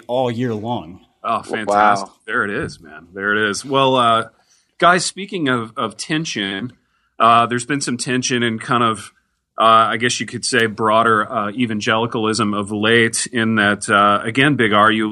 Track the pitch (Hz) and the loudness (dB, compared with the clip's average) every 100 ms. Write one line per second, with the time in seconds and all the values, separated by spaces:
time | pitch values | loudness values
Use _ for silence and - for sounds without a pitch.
0 | - 123 123 113 123 107 113 117 80 92 | -4 -4 -2 -4 -4 -4 -6 -8 -8 -20
1 | _ _ 110 107 - 110 104 101 107 101 | _ _ -4 -4 -4 -6 0 2 4 2
2 | 95 _ - 120 101 113 - - 78 76 | -4 _ -6 -4 -4 -4 -8 -12 -20 -20
3 | 85 98 101 104 107 98 139 139 135 131 | -18 -6 -2 0 0 -2 -2 0 2 2
4 | 117 113 - _ _ _ _ - 175 180 | 2 2 -2 _ _ _ _ 0 2 4
5 | - 185 196 196 139 123 113 135 110 - | 0 -8 -10 -4 -2 -2 -4 -6 -6 -6
6 | - 156 160 117 98 101 127 _ _ _ | -6 -4 -4 -6 -6 -6 -10 _ _ _
7 | _ - 113 117 117 120 135 139 139 120 | _ 0 4 4 2 -2 -4 -4 -4 -6
8 | 139 127 123 123 120 110 - 120 117 107 | -4 -4 -2 -2 -2 -4 -2 0 0 -2
9 | - _ _ _ _ - 113 113 110 113 | -10 _ _ _ _ 0 4 6 4 0
10 | 123 - 110 120 - 120 113 104 110 110 | -2 -4 -6 -8 -2 0 0 0 2 4
11 | 113 107 104 120 104 110 117 107 110 113 | 4 2 0 -4 -6 -4 -4 -2 0 0
12 | 113 120 110 110 107 104 101 104 107 117 | 0 -2 -2 0 0 -2 -4 -2 2 4
13 | 113 113 - 120 113 110 101 101 - 101 | 2 -2 -6 -2 0 2 2 0 0 2
14 | 101 101 110 127 147 123 110 104 107 110 | 4 2 -2 0 2 2 2 4 4 2
15 | 107 | -2